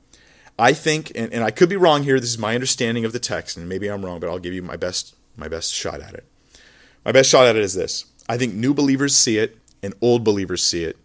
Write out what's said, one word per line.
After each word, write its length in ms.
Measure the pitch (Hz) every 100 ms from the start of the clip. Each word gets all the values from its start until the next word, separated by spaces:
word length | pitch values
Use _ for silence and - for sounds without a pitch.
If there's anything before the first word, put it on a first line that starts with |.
| _ _ _ _ - -
I 140 | 123
think, 360 | 147 160 156 156
and, 180 | - 113
and 100 | 117
I 80 | 113
could 180 | 110 175
be 80 | 196
wrong 260 | 175 147
here, 180 | 143 131
this 100 | 120
is 80 | 113
my 160 | 110
understanding 500 | 123 131 - 117 117
of 80 | 113
the 60 | 120
text, 380 | - 87 - 85
and 120 | 85
maybe 200 | 95 101
I'm 160 | 101
wrong, 160 | 92 85
but 80 | 87
I'll 100 | 90
give 140 | 87
you 100 | 92
my 140 | 87 82
best, 380 | 90 - - _ _ -
my 120 | 78
best 240 | 82 -
shot 280 | - 87 82
at 140 | -
it. 100 | 50 - _ _ - _ _ _ _
My 60 | -
best 180 | 127 -
shot 160 | 143 123
at 100 | 110
it 60 |
is 120 | 101
this. 300 | 92 87 - - - -
I 80 | 120
think 180 | 127
new 200 | 98 127
believers 420 | 147 139 135 143 -
see 220 | 127 107
it, 200 | 113 - - _
and 120 | 101 -
old 240 | 120 120
believers 380 | 110 101 90 90
see 220 | - 85
it, 120 | 82 -